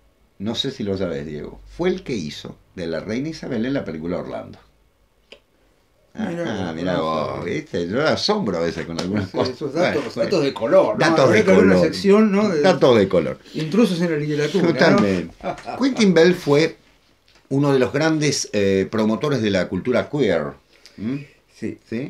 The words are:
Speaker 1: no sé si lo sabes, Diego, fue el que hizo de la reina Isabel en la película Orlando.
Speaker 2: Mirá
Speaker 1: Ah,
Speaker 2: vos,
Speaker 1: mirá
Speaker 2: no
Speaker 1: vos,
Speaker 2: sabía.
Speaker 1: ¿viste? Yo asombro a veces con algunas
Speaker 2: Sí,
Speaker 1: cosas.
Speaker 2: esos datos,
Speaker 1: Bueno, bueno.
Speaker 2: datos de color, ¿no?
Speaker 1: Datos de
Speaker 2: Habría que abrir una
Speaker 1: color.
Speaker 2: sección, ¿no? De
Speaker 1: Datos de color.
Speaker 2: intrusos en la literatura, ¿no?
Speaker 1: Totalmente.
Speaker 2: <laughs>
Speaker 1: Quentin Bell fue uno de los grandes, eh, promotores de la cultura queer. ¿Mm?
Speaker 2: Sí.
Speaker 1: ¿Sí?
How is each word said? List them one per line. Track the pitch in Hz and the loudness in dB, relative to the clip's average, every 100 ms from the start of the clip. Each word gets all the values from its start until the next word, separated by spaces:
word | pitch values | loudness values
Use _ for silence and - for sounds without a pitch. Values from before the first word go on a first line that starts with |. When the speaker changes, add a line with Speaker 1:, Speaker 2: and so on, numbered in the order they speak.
| _ _ _ _ | _ _ _ _
Speaker 1:
no | 98 113 | -8 -6
sé | 139 | -6
si | 131 | -6
lo | 104 95 | -6 -4
sabes, | 92 73 76 | -4 -6 -8
Diego, | 73 - - - - | -10 -12 -16 -20 -6
fue | 175 | -4
el | 180 | -4
que | - 120 | -6 -8
hizo | 76 - - - _ - | -8 -12 -16 -18 _ -12
de | 82 | -8
la | 80 | -6
reina | 73 113 151 | -6 -6 -6
Isabel | 160 - 123 120 | -10 -8 -6 -4
en | |
la | 139 - | -4 -6
película | 80 82 85 | -10 -6 -6
Orlando. | 73 58 - - _ _ _ _ _ _ _ - _ _ _ _ _ _ _ | -8 -12 -14 -20 _ _ _ _ _ _ _ -20 _ _ _ _ _ _ _
Speaker 2:
Mirá | - 214 170 165 | -10 -8 -6 -6
Speaker 1:
Ah, | 101 90 | -6 -6
Speaker 2:
vos, | 80 | -4
Speaker 1:
mirá | 90 | -4
Speaker 2:
no | 87 | -2
Speaker 1:
vos, | 78 80 69 69 | -2 -2 -4 -6
Speaker 2:
sabía. | 80 | -6
Speaker 1:
¿viste? | 151 151 90 85 | -8 -6 -6 -4
Yo | 113 156 | -2 0
asombro | 117 - 214 131 87 | 0 0 -2 -2 -2
a | |
veces | 85 78 73 | -2 -4 -8
con | 82 | -6
algunas | 90 104 92 | -4 -4 -4
Speaker 2:
Sí, | - | -2
Speaker 1:
cosas. | 123 123 | -4 -4
Speaker 2:
esos | 143 | -8
datos, | 143 135 | -2 0
Speaker 1:
Bueno, | 143 120 120 | 0 -4 -4
bueno. | 117 | -2
Speaker 2:
datos | 175 139 | 0 0
de | |
color, | - 113 185 - | -2 2 4 4
¿no? | - | 2
Speaker 1:
Datos | 156 160 | 2 4
de | |
Speaker 2:
Habría | 131 107 98 | 4 4 6
que | |
abrir | 190 190 | 6 6
una | - | 6
Speaker 1:
color. | 160 | 2
Speaker 2:
sección, | - 190 202 220 | 2 4 6 6
¿no? | 196 214 | 2 2
De | 165 | 2
Speaker 1:
Datos | 165 156 151 117 | 2 4 6 6
de | 95 | 6
color. | 90 71 - - | 2 0 -6 -10
Speaker 2:
intrusos | 117 156 190 220 170 | -8 -2 2 2 2
en | 175 | -2
la | 151 | -2
literatura, | 151 147 147 190 | -2 -2 0 0
¿no? | 170 | 2
Speaker 1:
Totalmente. | 160 170 123 104 92 82 - - - | 4 4 4 2 0 -4 -10 -10 -10
Speaker 2:
<laughs> | - - | -12 -4
Speaker 1:
Quentin | 277 254 208 165 | -4 2 4 6
Bell | 170 | 6
fue | 175 147 143 160 - _ _ _ _ _ _ _ | 4 2 2 2 -4 _ _ _ _ _ _ _
uno | 139 143 | 0 2
de | 135 | 2
los | 123 | 2
grandes, | 143 160 156 147 127 - | 0 0 0 0 -2 -4
eh, | 104 98 95 95 | -2 2 2 0
promotores | 110 107 110 151 135 | 0 0 0 -2 -2
de | 107 | 0
la | 95 90 | 0 -2
cultura | 95 90 113 95 | -4 -2 -2 -2
queer. | 147 113 82 73 - _ _ - - | -2 0 0 -2 -10 _ _ -20 -12
¿Mm? | 104 143 143 _ _ | -8 -8 -12 _ _
Speaker 2:
Sí. | _ 110 - _ | _ -12 -12 _
Speaker 1:
¿Sí? | 113 147 | -10 -8